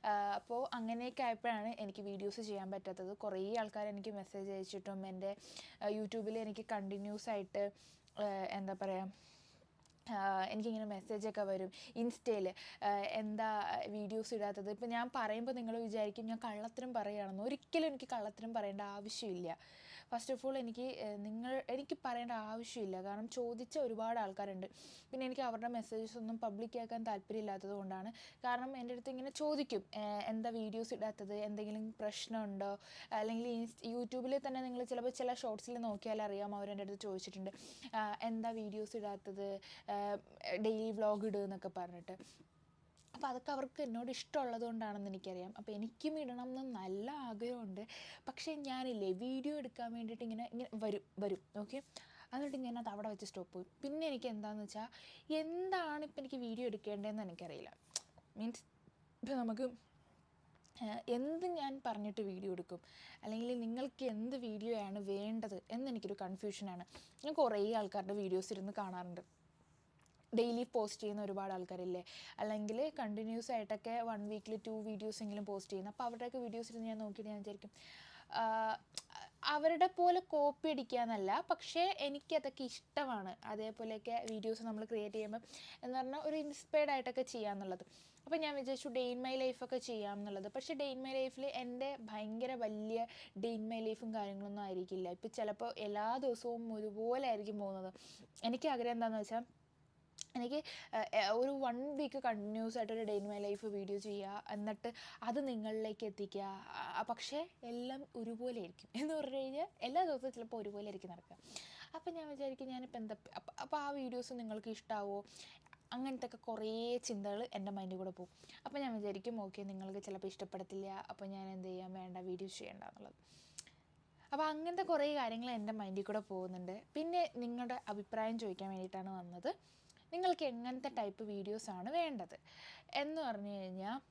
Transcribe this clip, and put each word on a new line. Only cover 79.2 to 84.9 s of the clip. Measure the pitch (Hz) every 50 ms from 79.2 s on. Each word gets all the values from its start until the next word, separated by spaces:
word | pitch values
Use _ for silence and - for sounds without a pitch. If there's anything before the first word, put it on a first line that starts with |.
| - - - - - 269 294
അവരുടെ | 302 294 320 339 311 359 359 370 -
പോലെ | 349 359 349 370 359 - -
കോപ്പി | 302 285 294 285 - - 320 302
അടിക്കുക | 262 262 - - 240 240
എന്നല്ല, | 233 226 208 196 190 202 277 349 -
പക്ഷേ | 359 - - - - 330 349 381 392 - 269 285
എനിക്കതൊക്കെ | 277 285 - - 320 302 285 277 262 - 269 247 -
ഇഷ്ടമാണ്. | - - _ _ - 294 262 240 208 190 190 180 - - - 214
അതേപോലെയൊക്കെ | 208 214 220 214 - 226 220 220 214 214 247 233 233 240 226 220
വീഡിയോസ് | 220 208 220 226 220 226
നമ്മൾ | 226 214 214 220
ക്രിയേറ്റ് | 220